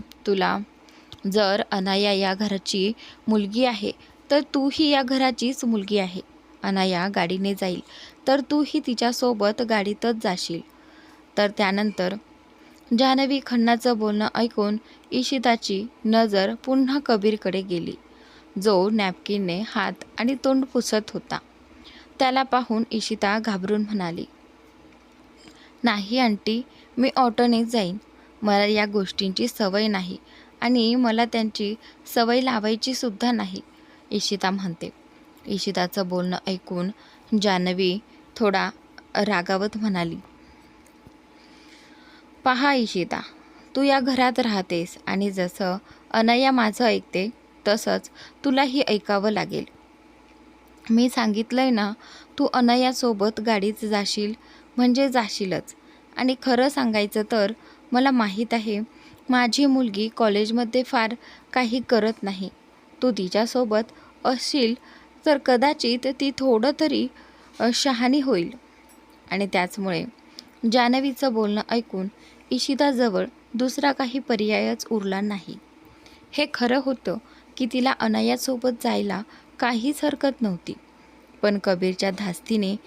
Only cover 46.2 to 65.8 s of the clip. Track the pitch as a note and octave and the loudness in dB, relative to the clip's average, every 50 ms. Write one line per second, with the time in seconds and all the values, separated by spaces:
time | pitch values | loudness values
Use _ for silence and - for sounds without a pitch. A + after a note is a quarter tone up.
46.2 | A3+ A3+ A#3+ B3 C4+ C4+ C4 B3+ A3+ G#3+ G3 - B3 A3+ G3+ F#3+ F#3+ - - F3+ | 4 4 4 4 4 4 4 4 2 0 0 2 2 2 2 0 -2 -4 -4 -4
47.2 | F#3 A3 - - - - - - - G#3 G3+ A3 - G#3 F#3+ F#3+ - - - - | -4 -4 -6 -12 -18 -20 -20 -4 0 0 0 0 0 0 -2 -2 -4 -8 -18 -20
48.2 | - - - - - C#4+ C4 C4+ C#4 C4+ B3+ C#4+ C4 - G#3+ G3+ - - G#3 G3+ | -20 -20 -12 -6 -2 0 2 2 2 2 2 0 0 2 0 0 0 0 0 0
49.2 | F#3+ G#3+ G#3+ F#3 E3 D#3 - D3+ - - - - - - - - - - - - | 0 0 0 -2 -4 -4 -6 -8 -8 -10 -14 -20 -20 -20 -20 -20 -20 -20 -20 -20
50.2 | - - - - - - - - - - - - - - A3+ A#3 B3 B3+ - C4 | -20 -20 -20 -20 -20 -20 -20 -20 -20 -20 -20 -10 -2 2 4 4 4 4 2 0
51.2 | A3+ G#3+ G3+ G#3+ A3+ - B3 B3+ C4 C4 B3 G#3 G#3 G3+ A3 - - - - - | 0 0 0 -2 -2 -2 0 0 2 2 2 2 0 -2 -4 -8 -14 -20 -20 -20
52.2 | - - - - C#4+ - - B3+ A#3+ A#3 A#3+ B3+ B3+ B3+ B3+ - C4 A#3+ A3+ G3 | -20 -10 -4 -2 -2 0 2 4 4 4 4 4 4 2 0 0 0 -2 0 0
53.2 | G3 A3 A3 - G#3+ A#3 A3+ G3+ F#3+ G#3+ G#3 - A3+ G#3 G#3+ G3+ G3+ - - G#3+ | 0 -2 -2 -2 0 0 0 0 0 -2 -4 -4 -4 -2 -2 -2 -2 -2 -2 -2
54.2 | G#3 G#3 A3 - - - - - - - - - B3 B3 B3 C4 C#4 C4+ B3 B3+ | -4 -4 -6 -8 -14 -20 -20 -20 -20 -8 -2 2 2 4 4 4 2 2 2 0
55.2 | A3 G3+ - - G#3 F#3 E3+ - - - - - - - - - - - - - | -2 -2 -4 -6 -4 -4 -4 -4 -6 -8 -16 -20 -20 -20 -20 -20 -20 -14 -8 -4
56.2 | B3 B3+ C4 B3+ - C4 B3 A#3+ B3+ C#4+ C#4 C#4+ B3+ A#3 G#3+ G#3+ G#3 G3+ - A3 | -2 -2 -2 -2 0 2 2 4 4 2 2 0 0 0 2 0 0 0 0 -2
57.2 | G#3+ G#3+ A#3+ A3 G3+ G3+ A3+ - - - - - - - B3 B3 C4 C#4 C4 B3 | -2 0 0 2 2 0 0 -4 -14 -20 -20 -20 -8 -2 0 2 2 4 4 2
58.2 | A3 G3+ F#3+ G#3 A#3 A3 A#3 A#3 G#3+ A3+ G#3 G3+ A3 - - - - - - - | 2 0 0 -4 -4 -2 -2 -2 -2 -2 -4 -4 -6 -8 -12 -18 -20 -20 -20 -10
59.2 | - - B3+ B3 B3 A#3 G#3+ C4 C#4+ C#4 C4 C4 B3+ A3+ G3 G3+ G#3+ A3+ - - | -4 0 2 2 2 2 2 2 4 4 4 4 2 0 0 -2 -4 -2 0 0
60.2 | A#3 G#3+ G3+ G3+ G#3+ G#3+ A3+ A#3+ B3 A3 A3+ B3+ B3+ - - A#3+ A3 A3 A#3+ - | 2 2 4 2 2 2 0 0 0 0 0 -2 0 0 0 0 0 0 -2 -6
61.2 | - - - - - _ - B3+ B3+ A3+ A#3 C4 A#3 - B3 A3 G#3 A3 A3+ - | -12 -18 -20 -20 -12 _ -2 -2 0 0 0 -2 -2 0 2 2 2 2 -2 -4
62.2 | - G3 G3 F#3 F#3+ F#3 - - _ - - - - - - - - B3+ G#3+ G#3 | -6 -8 -8 -8 -8 -10 -12 -16 _ -20 -20 -20 -20 -20 -8 -2 -2 0 0 0
63.2 | F#3 F3+ - G3+ A3+ A#3 - B3+ B3+ G#3+ G#3+ G#3+ A3+ - - - - - - - | -2 -2 0 0 0 0 0 0 0 0 0 0 -2 -2 -8 -20 -20 -20 -12 -4
64.2 | - - C4 B3 - - - D4 A#3+ A3+ A#3+ - - - - - - - - - | -2 -2 -2 0 -2 -2 0 2 2 2 0 -2 -8 -16 -20 -20 -20 -20 -16 -2
65.2 | - D#4 D4 C4+ - - B3+ A#3+ B3 C#4+ D4+ D4+ | 2 2 2 2 4 2 2 4 4 2 2 0